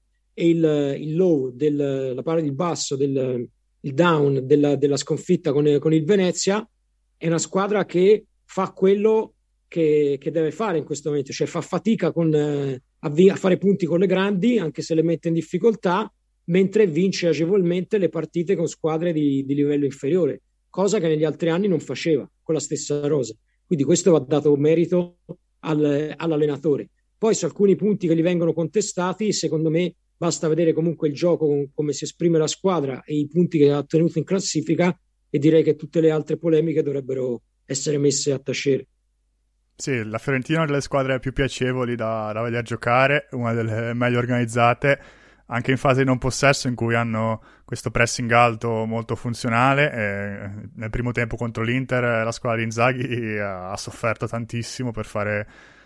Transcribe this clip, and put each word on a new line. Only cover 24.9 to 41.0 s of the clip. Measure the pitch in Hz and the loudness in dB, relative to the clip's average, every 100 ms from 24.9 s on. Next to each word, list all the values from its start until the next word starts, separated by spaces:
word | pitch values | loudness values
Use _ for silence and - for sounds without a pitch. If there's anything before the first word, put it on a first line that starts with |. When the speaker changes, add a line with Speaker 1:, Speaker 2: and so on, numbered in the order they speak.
| 180 175 - - 170 _ _ | 0 -2 -8 -20 -20 _ _
Speaker 1:
al, | 160 151 147 143 151 143 | -4 0 2 0 -2 -6
all'allenatore. | 165 151 151 139 160 131 101 _ _ _ | -2 0 0 0 0 -2 -4 _ _ _
Poi | 220 202 | 0 0
su | 143 | -2
alcuni | - 202 180 | 2 2 4
punti | 196 202 170 | 2 0 0
che | 165 | 2
gli | |
vengono | 170 175 170 | 2 2 0
contestati, | 165 160 220 196 - 180 185 214 | 0 -2 -2 -4 -4 -4 -2 -2
secondo | - 160 156 160 | -2 -2 -2 0
me | 160 180 - _ _ | 0 -2 -6 _ _
basta | 170 156 160 | -4 -2 -2
vedere | 156 165 | 2 2
comunque | 156 170 156 156 | 2 -2 -2 -4
il | |
gioco, | 131 175 151 156 | 0 0 2 2
con, | 143 143 | 0 -2
come | - 151 | -4 -4
si | 139 151 | -4 -8
esprime | - 170 165 | -2 0 2
la | 156 | 0
squadra | - 196 170 139 127 | -2 -2 0 -2 -6
e | - 151 | -4 -4
i | 143 | 0
punti | 165 180 160 | 0 2 4
che | 143 | 4
ha | 143 | 4
ottenuto | 143 160 165 160 | 0 0 2 0
in | |
classifica, | 151 190 - 156 156 160 180 - _ _ _ | -2 -2 -2 -4 -2 2 0 0 _ _ _
e | 156 | 2
direi | 151 160 | 4 6
che | 156 151 | 4 0
tutte | 151 170 | -2 2
le | 160 | 2
altre | 156 147 156 | 2 -2 -4
polemiche | 165 156 160 151 | 2 2 2 0
dovrebbero | 143 139 127 131 127 117 - _ - | -2 -4 -6 -6 -4 -6 -10 _ -10
essere | 135 160 147 | -6 -2 2
messe | 143 139 147 | 2 2 -2
a | 131 | -2
tacere. | - 123 143 131 - _ _ _ _ _ _ _ _ - | -4 -4 0 0 -2 _ _ _ _ _ _ _ _ -12
Speaker 2:
Sì, | - 127 | -6 -4
la | 107 110 | -4 -6
Fiorentina | - 131 123 160 | -4 -4 0 -2
è | |
una | 156 | 0
delle | 143 | -2
squadre | - 139 | -2 -2